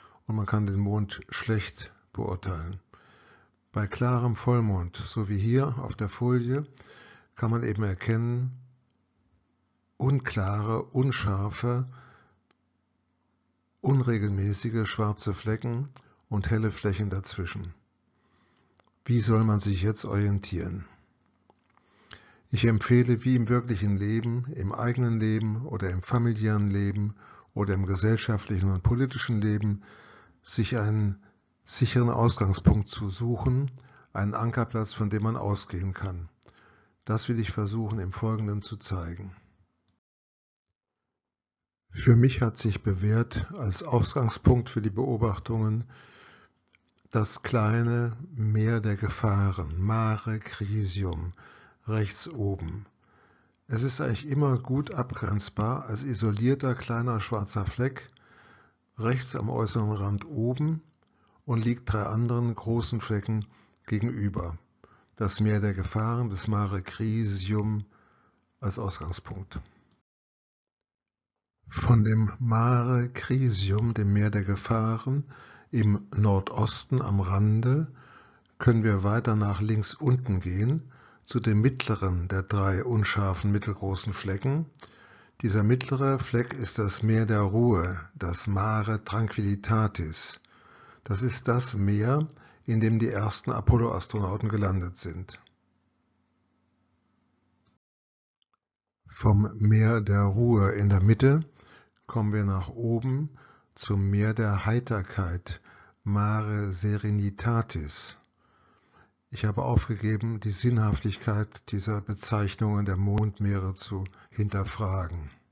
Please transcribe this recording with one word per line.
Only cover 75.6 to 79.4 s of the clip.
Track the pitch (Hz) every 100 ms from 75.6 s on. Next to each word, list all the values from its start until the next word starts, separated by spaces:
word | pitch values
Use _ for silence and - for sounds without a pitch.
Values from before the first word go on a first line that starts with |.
| -
im | 123 107 101 - -
Nordosten | 104 98 95 - 107 - - 127
am | - 101
Rande, | 92 98 107 110 117 143 160 - - - - _ _ -
können | - 113
wir | 110 101
weiter | 101 110 117
nach | 107